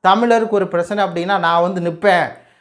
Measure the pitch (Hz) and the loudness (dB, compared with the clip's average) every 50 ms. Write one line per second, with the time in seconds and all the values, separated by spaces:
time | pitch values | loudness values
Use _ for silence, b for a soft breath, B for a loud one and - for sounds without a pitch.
0 | - 185 196 220 240 240 226 226 220 220 208 202 185 - 175 170 170 - 208 208 | 2 2 2 2 4 2 2 2 2 0 0 -2 -2 0 -2 -4 -4 -2 -2 -2
1 | 196 175 170 175 175 190 202 180 170 165 170 170 175 180 190 180 170 170 165 170 | -2 -2 -4 -4 -4 -2 -2 0 0 2 2 2 0 0 -2 -4 -4 -6 -4 0
2 | 208 202 180 170 143 117 - b b b b b | 2 2 2 2 0 -2 -6 b b b b b